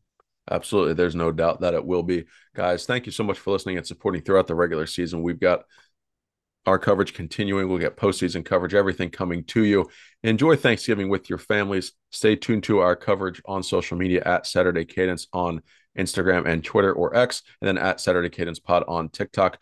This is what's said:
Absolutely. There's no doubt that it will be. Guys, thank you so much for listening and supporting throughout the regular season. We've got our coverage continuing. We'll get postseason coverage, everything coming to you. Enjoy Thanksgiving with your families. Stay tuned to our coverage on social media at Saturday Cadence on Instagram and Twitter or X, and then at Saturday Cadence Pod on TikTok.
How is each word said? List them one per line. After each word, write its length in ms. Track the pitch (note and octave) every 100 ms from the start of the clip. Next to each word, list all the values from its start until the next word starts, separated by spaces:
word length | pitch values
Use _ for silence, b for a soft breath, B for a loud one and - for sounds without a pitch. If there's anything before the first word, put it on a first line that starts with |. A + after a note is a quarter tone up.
| _ _ _ _ -
Absolutely. 440 | E2 - G2+ D#2
There's 200 | E2 F2
no 180 | E2+ E2
doubt 280 | D#2+ E2 D#2+
that 140 | F2+
it 100 | E2+
will 180 | E2+ F2+
be. 220 | F2 F2 - b b -
Guys, 300 | F2+ F2+ -
thank 180 | B2
you 80 | -
so 120 | -
much 140 | G#2 F#2
for 120 | -
listening 260 | G2 F#2+ F2+
and 100 | -
supporting 360 | E2+ G2+ F2
throughout 240 | - F#2+ F2+
the 80 |
regular 320 | E2 F2 D#2+ D#2+
season. 340 | - E2+ E2
We've 180 | E2+ F2
got 260 | F#2 F2 - b b _ _ _ _ _ _ _
our 140 | - F#2+
coverage 340 | - F#2+ G2
continuing. 560 | - D#2+ - G2+ G2 F#2+
We'll 100 | F2+
get 180 | E2 -
postseason 480 | G2+ - F2+ E2+
coverage, 280 | D#2+ F#2 F2+
everything 380 | G2+ F#2+ E2 F2
coming 320 | - F2+ E2+ -
to 180 | A2+
you. 260 | G#2+ G2 E2 B B B
Enjoy 320 | A2+ A2 D#3+
Thanksgiving 540 | D#3 B2+ A2 - G#2 G2
with 200 | F#2+ -
your 120 | F2
families. 540 | - G#2 G2+ F#2+ - - _
Stay 260 | - G#2+ G#2
tuned 260 | - A2
to 140 | - G2+
our 160 | F2+
coverage 480 | F2+ - F#2+ F#2+ F2 -
on 180 | G2
social 320 | F2 F#2 - F2
media 260 | F#2 F2+
at 220 | - F2 -
Saturday 380 | F2+ F2+ E2+
Cadence 420 | E2 - F#2 E2+ -
on 300 | F2+ F2 E2 b b b -
Instagram 480 | F#2 G2 F2+ F2+ D#2+
and 160 | E2
Twitter 300 | - G#2+ G2
or 240 | F2 F2 A#2+
X, 260 | B2 - b b
and 60 | G2
then 120 | F#2
at 220 | F#2 -
Saturday 280 | - F2+ F2
Cadence 320 | - E2+ D#2+
Pod 240 | - F2 -
on 220 | E2+ D#2+
TikTok. 500 | - G2+ - F#2 -